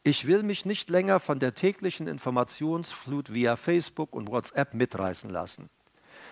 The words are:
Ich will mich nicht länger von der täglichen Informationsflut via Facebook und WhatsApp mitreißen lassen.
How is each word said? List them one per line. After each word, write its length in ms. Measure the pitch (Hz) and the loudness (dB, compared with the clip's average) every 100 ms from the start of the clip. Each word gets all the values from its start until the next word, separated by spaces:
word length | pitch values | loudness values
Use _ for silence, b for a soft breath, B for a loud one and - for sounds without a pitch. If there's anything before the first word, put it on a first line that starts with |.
Ich 240 | 147 143 127 | 0 2 4
will 160 | 196 | 4
mich 220 | 214 196 185 | 2 -2 -2
nicht 240 | 202 - | -4 0
länger 300 | 180 190 190 | 2 4 2
von 200 | - 139 | 2 0
der 160 | 127 - | 0 2
täglichen 520 | 185 202 185 - 160 | 0 2 -2 -4 -6
Informationsflut 1300 | 147 135 123 123 - 151 165 170 - 131 143 139 | -6 -2 0 0 -2 -2 -2 -4 -10 -6 -6 -2
via 220 | 113 120 117 | 2 2 2
Facebook 580 | - 175 151 - 156 | 2 0 0 -6 -6
und 160 | - 104 | -6 -4
WhatsApp 440 | 117 - - 139 | -2 0 0 -2
mitreißen 560 | 113 123 95 95 90 101 | 0 0 0 -4 -4 -6
lassen. 400 | 90 87 - 90 _ _ B B B B | -6 -6 -10 -18 _ _ B B B B